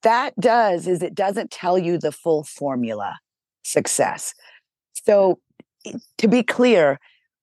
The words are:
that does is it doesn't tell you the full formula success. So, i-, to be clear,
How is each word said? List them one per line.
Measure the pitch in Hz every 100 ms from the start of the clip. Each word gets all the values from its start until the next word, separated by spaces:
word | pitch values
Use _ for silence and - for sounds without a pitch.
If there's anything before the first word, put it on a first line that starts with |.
that | 226 233 277 -
does | 220 233 214 170 170
is | 175
it | 180 170
doesn't | 190 196 165
tell | - 180 185
you | 170 170
the | 151
full | - 170 151
formula | 151 - 143 127 117 107 98 85 _ _ _ _
success. | - 151 - - 98 - - - - _ _ _ _
So, | - - 202 190 - _ - _ _ 214
i-, | - - -
to | 226
be | 247
clear, | 226 - 254 196 147 139 _ _ _ _